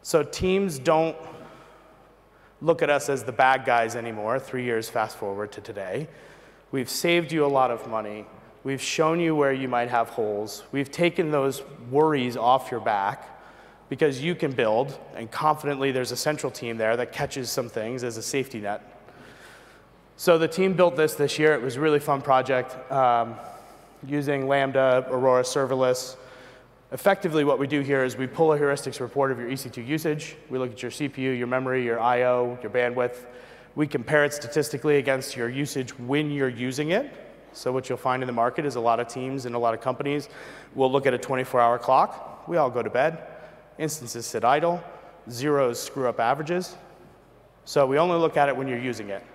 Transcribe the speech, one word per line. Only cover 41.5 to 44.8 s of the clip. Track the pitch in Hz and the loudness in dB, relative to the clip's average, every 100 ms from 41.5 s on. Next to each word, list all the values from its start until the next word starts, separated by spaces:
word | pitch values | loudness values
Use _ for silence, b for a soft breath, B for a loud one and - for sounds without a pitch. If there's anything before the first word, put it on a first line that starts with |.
| 123 | 4
hour | 120 120 | 4 4
clock. | - 135 185 - - - - | 4 4 4 -2 -16 -16 -4
We | 170 | 0
all | 135 | 2
go | 120 | 0
to | 110 | 0
bed. | 120 151 165 - B B B B - | 2 2 0 -14 B B B B -6
Instances | 156 - 120 120 113 | -6 -6 -10 -10 -6
sit | 113 117 | 0 4
idle. | 147 170 170 | 4 2 0